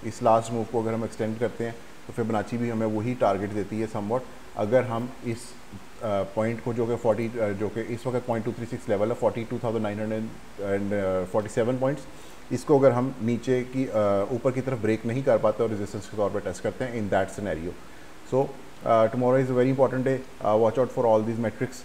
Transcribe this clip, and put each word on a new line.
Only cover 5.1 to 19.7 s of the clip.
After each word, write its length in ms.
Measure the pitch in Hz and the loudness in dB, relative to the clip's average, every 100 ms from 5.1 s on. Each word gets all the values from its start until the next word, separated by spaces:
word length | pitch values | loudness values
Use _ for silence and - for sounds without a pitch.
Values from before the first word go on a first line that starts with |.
| - 120 | -8 -6
इस, 120 | 113 | -6
अ, 880 | - - - 101 - - 113 101 95 - | -8 -16 -16 -16 -16 -8 -2 0 0 0
point 280 | 110 117 | 0 -2
को 100 | 123 | -4
जो 120 | 117 117 | -2 0
कि 80 | 117 | 2
फ़ोर्टी, 320 | 117 107 113 | 2 2 0
अ, 200 | 117 107 | 0 -2
जो 200 | 98 104 | 0 -2
कि 120 | 113 | -2
इस 240 | 113 117 135 | -6 -4 -2
वक्त 200 | 123 120 | -2 -2
पॉइंट 180 | 113 117 | -2 -2
टू 60 | |
थ्री 140 | 117 117 | -6 -6
सिक्स 240 | 123 - | -8 -2
लेवल 200 | 101 107 | 0 2
है, 60 | 117 | 2
फ़ोर्टी 280 | 117 120 | 0 0
टू 140 | 113 120 | -6 -4
थाउजेंड 260 | 113 110 | -2 -2
नाइन 160 | 107 104 | -2 -2
हंड्रेड 240 | 110 110 110 - - - | -4 -4 -6 -10 -16 -8
एंड 640 | 101 101 101 101 95 92 92 | -2 0 0 0 2 0 0
forty 220 | 113 104 | 0 0
seven 300 | 127 113 127 | 0 0 2
points, 240 | 131 147 - - - - - | 0 -2 -6 -14 -16 -16 -6
इसको 280 | 123 - 143 | -6 4 8
अगर 120 | 135 | 8
हम 240 | 120 131 127 | 6 0 0
नीचे 400 | 110 117 - 127 | 0 0 2 0
की, 220 | 123 131 131 | 0 -2 0
अ, 420 | 110 104 101 101 | 4 4 4 2
ऊपर 200 | 120 135 | 0 0
की 100 | 127 | 0
तरफ 200 | 127 127 | -2 -2
break 240 | 107 110 117 | 0 0 0
नहीं 180 | 120 | 0
कर 140 | 135 113 | 4 4
पाते 260 | 107 104 | 4 2
और 60 | 113 | 0
रेजिस्टेंस 400 | 107 101 107 95 | 0 -4 -6 -8
के 80 | 104 | -2
तौर 120 | 98 | 0
पर 100 | 101 | 0
टेस्ट 240 | 95 90 | -4 -4
करते 220 | 113 98 131 | -4 -2 -4
हैं 160 | 117 | -2
in 120 | 101 | 0
that 200 | 98 95 - | 2 0 -4
scenario। 380 | 104 78 87 85 - - - - - | -4 -4 -6 -10 -14 -16 -16 -16 -2
So, 120 | 127 | 0
uh, 640 | 139 - - - - 113 110 | 0 -4 -14 -6 2 6 6
tomorrow 260 | 120 123 131 | 4 4 4
is 60 | 131 | 4
a 80 | 123 | 4
very 120 | 127 | 4